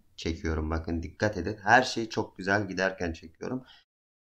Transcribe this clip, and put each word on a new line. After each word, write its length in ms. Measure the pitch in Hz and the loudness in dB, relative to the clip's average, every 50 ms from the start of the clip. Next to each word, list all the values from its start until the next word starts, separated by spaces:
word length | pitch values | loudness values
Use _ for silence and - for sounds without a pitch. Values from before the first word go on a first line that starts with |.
| _ _ _ | _ _ _
çekiyorum. 540 | - - 85 80 82 - 80 80 78 78 78 | -6 -4 -4 -4 -2 -2 -2 0 0 0 0
Bakın 320 | 82 82 82 85 85 82 82 | -2 -2 -2 -2 -2 -4 -4
dikkat 340 | 90 - - 107 104 - | -6 -2 0 0 0 0
edin. 200 | 92 82 95 107 - - | 0 -4 -4 -6 -2 4
Her 200 | 101 117 127 - | 6 6 6 6
şey 260 | - - 113 113 110 | 4 -2 -4 -4 -2
çok 280 | - 113 101 - - | -2 -4 -4 -4 -6
güzel 300 | - 92 95 98 107 101 | -4 0 2 2 2 2
giderken 460 | 92 92 87 92 95 92 - 90 85 80 | 0 0 0 0 0 0 -2 -4 -4 -4
çekiyorum. 500 | - - 80 - - 90 92 127 131 - - - - _ _ _ _ _ _ _ _ | -6 -12 -18 -16 -12 -8 -8 -8 -8 -8 -12 -20 -20 _ _ _ _ _ _ _ _